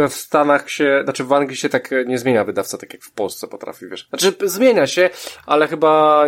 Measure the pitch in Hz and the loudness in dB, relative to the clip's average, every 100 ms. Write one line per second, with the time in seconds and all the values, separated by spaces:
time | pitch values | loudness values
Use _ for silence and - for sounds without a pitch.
0 | 143 - - 156 147 143 - - 143 139 | 0 -2 -2 0 4 2 0 -2 0 2
1 | 135 - 127 143 139 131 143 127 - 131 | -2 -6 0 0 0 -4 -4 -4 -2 -4
2 | 123 127 123 117 101 98 92 101 - - | -2 -2 2 2 0 -4 -6 -10 -14 -20
3 | - - 98 - - - - - 92 90 | -16 -6 -6 -6 -14 -14 -16 -16 -16 -16
4 | - 175 190 190 196 185 254 214 135 - | -12 -2 -2 0 -4 2 4 4 2 2
5 | 180 - - - - 147 151 160 156 156 | 0 0 -14 -16 -2 0 0 2 4 6
6 | 151 151 | 6 4